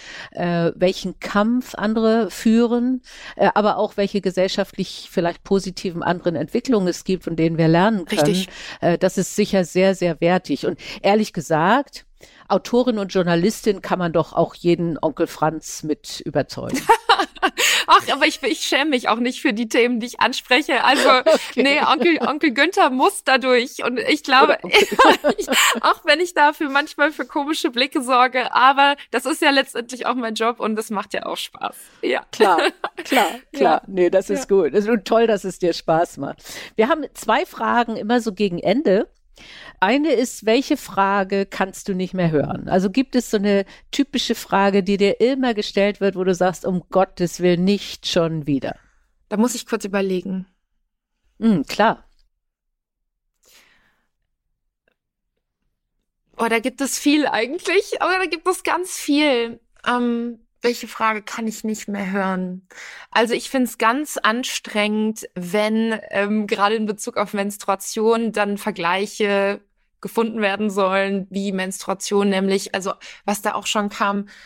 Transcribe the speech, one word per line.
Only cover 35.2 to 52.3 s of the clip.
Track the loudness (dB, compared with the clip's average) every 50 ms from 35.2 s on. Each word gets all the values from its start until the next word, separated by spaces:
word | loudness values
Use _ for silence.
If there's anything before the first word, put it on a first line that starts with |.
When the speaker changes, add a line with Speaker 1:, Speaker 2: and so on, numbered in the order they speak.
| 4
Speaker 1:
dass | 2 2 0 -2
es | -6 -6 -4
dir | -2 -2
Spaß | -2 -2 -2 0 0 2 0 -2 -4 -10
macht. | -12 -12 -12 -14 -16 -18 -16 -16 -16 -6 -2
Wir | 0 2 2
haben | 0 -2 -4 -8 -12
zwei | -8 -2 0 0 0 0
Fragen | -4 -6 -6 -2 0 0 0 0 -2 -4
immer | -6 -2 0 0 0
so | 0 -2
gegen | -4 -2 -2 -2 -2 -2
Ende. | 0 0 0 2 2 2 2 2 2 -2 _ _ _ _ _ -20 -20 -20 -20 -20 -20 -16 -6 -2
Eine | 0 2 2 2 2 2 2
ist, | 0 0 -2 -4 -4 0
welche | 2 2 2 2 0 -2 -4
Frage | -4 -4 0 0 2 2 2 0 0 0 0 -2 -2
kannst | -2 -2 -4 -4 -4 -6 -8 -8 -6
du | -4
nicht | -4 -4 -4 -2
mehr | 0 0 2
hören? | 2 0 0 -2 -4 -6 -4 0
Also | 0 2 2 0
gibt | 0 -2 -2 0 0
es | -2 -2 0
so | -2
eine | 0 2 2 2 2 0 -2 -8 -20 _ _
typische | -2 -2 -2 -2 -2 -4 -2 -2 -4
Frage, | -4 -4 -2 0 2 2 4 2 2
die | 2 2 2
dir | 2 2 2 2 2
immer | 2 2 2 2 0 -2
gestellt | -2 -2 -4 -4 0 0 0 0 0 0
wird, | -2 -2 0
wo | 0 0
du | 0 2
sagst, | 2 2 0 0 -2 -4
„Um | -2 -2 -4 -2 0
Gottes | 2 2 2 2 0 -4 -4 -4 -2 0
Willen, | 2 2 2 2 2
nicht | 2 0 0 -2 -8 -14 -10 -6
schon | -2 0 0 0 0 -2 -4 -2
wieder“? | -2 -2 -2 -2 -4 -8 -10 _ _ _ _ _ _ _ _ _ -4
Speaker 2:
Da | 0
muss | 0 0 0 0
ich | -4 -8
kurz | -6 -6 -6 -4
überlegen. | -2 -2 -2 0 0 -2 -4 -4 -4 -6 -8 -8 -10 _ _ _ _ _ _ _ _ _ _ _ _ _ _ _ _ _ -2
Speaker 1:
Hm, | 2 2 2 2 0
klar. | -2 0 2 2 2 0 -2 -8 _ _ _ _ _